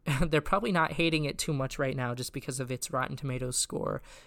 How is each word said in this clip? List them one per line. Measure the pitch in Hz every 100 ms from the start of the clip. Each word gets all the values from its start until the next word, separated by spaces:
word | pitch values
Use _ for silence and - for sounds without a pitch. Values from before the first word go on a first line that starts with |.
<laughs> | - 135 165
they're | 151
probably | - 196 226
not | 180 156
hating | 156 165 156
it | 143 -
too | -
much | 143 131 -
right | 135 127
now | 123
just | 120 123
because | 135 - 127
of | 127
its | 127 -
Rotten | 131 127 135
Tomatoes | 139 127 127 127
score. | - - - - - -